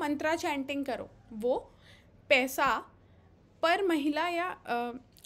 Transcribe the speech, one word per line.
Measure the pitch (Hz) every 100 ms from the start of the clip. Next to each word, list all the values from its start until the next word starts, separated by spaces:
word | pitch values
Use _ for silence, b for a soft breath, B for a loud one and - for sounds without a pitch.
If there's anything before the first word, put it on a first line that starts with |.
मंत्रा | 302 294 302 339
चैंटिंग | 349 285 269 285
करो, | 277 285 - - -
वो | 220 240 302 - B B B B - -
पैसा, | 269 262 262 277 233 - - b b b - _ _
पर | 330 370
महिला | 392 320 285 294 349
या, | 339 359
अ, | - - 240 240 240 - -